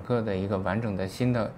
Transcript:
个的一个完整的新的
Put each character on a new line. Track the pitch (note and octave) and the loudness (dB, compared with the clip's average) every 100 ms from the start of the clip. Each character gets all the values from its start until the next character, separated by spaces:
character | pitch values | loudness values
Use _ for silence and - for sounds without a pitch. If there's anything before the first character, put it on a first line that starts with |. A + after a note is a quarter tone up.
个 | F#2 A#2+ | 0 0
的 | A2 F#2+ | 0 0
一 | G2 | 0
个 | G2 | 0
完 | F#2+ G2+ | 0 0
整 | A2+ F#2+ | 0 -2
的 | F#2+ | -2
新 | - B2 | 0 2
的 | B2 G2+ | 2 0